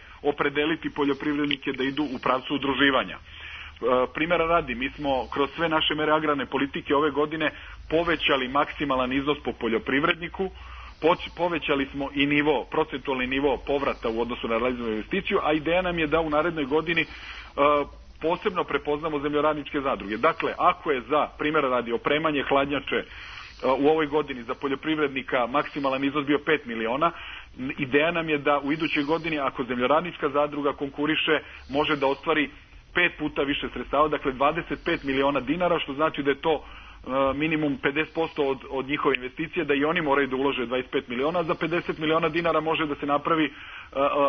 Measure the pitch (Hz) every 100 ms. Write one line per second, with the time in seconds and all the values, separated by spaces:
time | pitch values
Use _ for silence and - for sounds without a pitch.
0 | - - 143 143 147 139 151 156 151 -
1 | 143 139 151 147 147 143 - 127 131 139
2 | 151 123 131 127 123 143 135 131 139 131
3 | 98 76 - - - - - - 113 127
4 | 123 - 160 170 165 170 151 117 135 139
5 | 147 131 110 139 139 - 165 156 156 151
6 | 151 156 151 143 123 135 139 170 - 143
7 | 151 135 151 160 151 - - - - 156
8 | 170 156 - 139 127 143 151 - 143 131
9 | 127 135 139 143 - 117 117 110 - 135
10 | 160 170 170 - 190 - - - - -
11 | 156 175 - - 175 170 - 143 135 139
12 | 139 139 143 147 147 135 101 151 156 139
13 | 127 127 127 135 143 117 - 139 135 110
14 | 120 113 117 120 120 113 123 123 117 107
15 | 101 196 - 196 147 156 151 175 180 170
16 | 156 160 160 151 170 165 135 156 160 165
17 | 147 - - - - - 143 147 143 -
18 | - - 156 170 - 180 156 143 147 147
19 | 160 147 147 147 151 151 139 151 135 107
20 | 101 107 156 160 143 - 160 175 170 135
21 | 117 147 113 - 147 156 135 123 117 117
22 | - 147 160 147 127 139 139 139 - 120
23 | 92 - - - - - 127 131 143 160
24 | 151 151 143 127 117 123 143 135 156 156
25 | 147 131 - 135 117 139 147 151 139 131
26 | 139 147 139 143 147 151 123 113 113 127
27 | 170 - - - - - 131 - 139 143
28 | 160 175 160 147 143 143 139 160 156 151
29 | 143 165 160 151 135 - 120 123 127 151
30 | 175 - 151 143 147 147 143 127 143 143
31 | 147 156 - 147 - - - 135 147 151
32 | 135 139 165 156 139 - - - - -
33 | 175 - 151 147 139 143 127 - 120 139
34 | 151 147 143 131 139 165 151 143 - 165
35 | 135 135 139 143 123 170 180 165 - 139
36 | 160 156 143 135 165 143 - - - -
37 | - 131 135 135 156 156 151 131 143 143
38 | 151 - 165 - 139 131 - 135 131 147
39 | 147 127 123 - 160 175 151 143 147 175
40 | 156 139 135 127 139 127 120 127 127 139
41 | 123 120 143 180 165 180 165 170 - 156
42 | 156 160 165 160 170 156 156 151 156 143
43 | 143 143 170 160 151 - - - - -
44 | 139 147